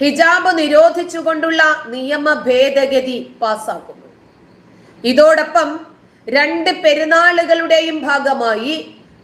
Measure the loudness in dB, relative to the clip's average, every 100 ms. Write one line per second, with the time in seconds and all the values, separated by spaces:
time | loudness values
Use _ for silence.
0 | -2 2 2 2 0 0 2 6 6 2
1 | -6 -6 -4 -2 -2 2 2 0 -6 -10
2 | -6 -4 -2 -2 0 2 2 2 0 -2
3 | -2 -8 -10 -6 -4 -4 -6 -10 -12 -20
4 | -20 _ _ _ _ _ _ _ _ -8
5 | -2 4 4 4 0 -2 -2 -6 -14 _
6 | _ _ -6 -2 -2 -2 -4 0 0 0
7 | 2 2 4 2 0 0 2 0 0 -4
8 | -4 -2 -2 -2 -2 -2 -4 -8 -10 -20
9 | _ _